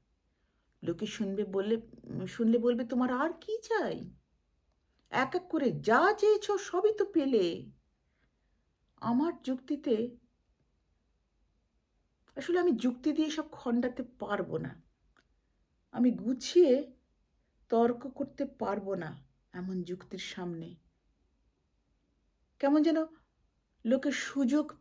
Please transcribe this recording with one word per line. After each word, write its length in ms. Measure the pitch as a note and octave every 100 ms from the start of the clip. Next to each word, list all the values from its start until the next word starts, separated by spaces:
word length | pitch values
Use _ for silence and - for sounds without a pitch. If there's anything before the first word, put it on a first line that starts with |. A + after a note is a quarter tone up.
| _ _ _ _ _ _ _ _
লোকে 220 | D#3 E3+ G#3+
শুনবে 400 | - G3 G3 G3
বললে, 360 | G3 G3+ A3+ - - - - F#3
শুনলে 300 | - A3+ A#3
বলবে, 280 | A#3 A#3+ A#3
"তোমার 260 | B3 B3+
আর 220 | B3+ D#4+ E4
কি 160 | - A4+
চাই? 480 | - A4+ B3+ - - - _ _ _ _ _ _ _ _ _
এক 260 | B3 C4+ -
এক 120 | -
করে 220 | D#4+ B3+
যা 420 | D3 E3+ A#3+ F4+ G#4+
চেয়েছো 400 | G#4 G#4 - G4+
সবই 360 | - F4 G#4+
তো 120 | G#4+ G4+
পেলে।" 680 | E4 C4+ A#3 F3 - C3+ - _ _ _ _ _ _ _ _ _ _ _ _
আমার 380 | A3+ B3 E4 -
যুক্তিতে, 720 | - C4 - C#4+ C#4+ G#3+ A#3+ A#3+ _ _ _ _ _ _ _ _ _ _ _ _ _ _ _ _ _ _ _ _ _ C4+
আসলে 240 | C4+ F4
আমি 120 | F4
যুক্তি 420 | B3 B3+ B3 D#4
দিয়ে 160 | D4 D#4
সব 220 | D#4+ D4
খণ্ডাতে 520 | - B3 A#3 B3 B3
পারবো 540 | B3 - G3+ G3+ F#3 D#3+
না। 240 | D#3+ - _ _ _ _ _ _ _ _ _ _ _
আমি 200 | A3+ B3
গুছিয়ে 800 | F#3 G#3+ C4 - F4 D#4+ B3+ D4+ - _ _ _ _ _ _ _
তর্ক 380 | A3+ A#3 A#3 C4+
করতে 380 | - C#4 - C4+
পারবো 500 | - F#3+ G3+ G3 F#3
না 280 | D#3 C3+ - _ _
এমন 300 | F3+ F#3 F#3
যুক্তির 360 | F3 F#3 - F#3
সামনে। 560 | - - F3 E3 E3 F3 _ _ _ _ _ _ _ _ _ _ _ _ _ _ _ _ _ -
কেমন 240 | C#4 D4+
যেন 120 | D4+ D#4+ D#4+ - _ _ _ _ _ _ A3+
লোকে 260 | C4 D4
সুযোগ 640 | - - C#4 B3 D4 D4+ -